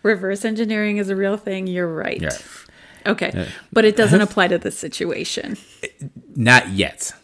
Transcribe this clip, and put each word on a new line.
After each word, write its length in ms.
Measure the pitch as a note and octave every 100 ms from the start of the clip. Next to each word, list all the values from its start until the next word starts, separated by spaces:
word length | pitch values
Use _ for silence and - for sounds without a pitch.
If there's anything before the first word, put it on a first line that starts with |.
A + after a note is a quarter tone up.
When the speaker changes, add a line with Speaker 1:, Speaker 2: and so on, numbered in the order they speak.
Speaker 1:
Reverse 400 | G#3+ G3+ F#3+ G3
engineering 540 | A3+ A3 A3 G#3+ G#3 G#3
is 120 | G3
a 60 |
real 220 | F#3+ G3 G3+
thing. 300 | G3+ F#3+ F#3
You're 200 | F3+ F3
right. 280 | D#3 - -
Speaker 2:
Yeah. 100 | D#2 - - - - - - -
Speaker 1:
Okay. 260 | - - -
Speaker 2:
Yeah. 140 | F2+ F2 - _
Speaker 1:
But 140 | A3
it 100 | A3
doesn't 240 | G#3 A2 F3+
Speaker 2:
<laughs> 60 | G#3
Speaker 1:
apply 220 | - F3+
to 80 | F3
this 200 | - -
situation. 800 | - - E3+ - - - - G#3 - - - _ C#3+ - -
Speaker 2:
Not 320 | - A#2 B2+ F#2+
yet. 440 | G2 D2+ - - -